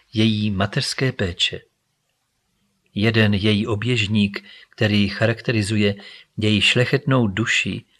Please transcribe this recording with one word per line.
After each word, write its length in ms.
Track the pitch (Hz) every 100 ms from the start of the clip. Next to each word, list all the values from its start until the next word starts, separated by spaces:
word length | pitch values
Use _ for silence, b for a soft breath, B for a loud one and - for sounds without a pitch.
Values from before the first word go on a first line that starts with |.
| B
její 380 | 110 110 107 107
mateřské 600 | 95 104 - - - 131
péče. 500 | - 95 85 - - - _ _ _ _ _ _ _ _ _ _ _ _ -
Jeden 380 | 107 110 107
její 340 | 101 104 104 113
oběžník, 760 | 104 113 123 101 107 101 101 B B B
který 400 | - 107 104 98
charakterizuje 840 | - 113 113 - 113 98 107 104 101 B B B -
její 240 | 107 107
šlechetnou 640 | - 120 123 139 - 131 113
duši 580 | 92 - - 98 98 -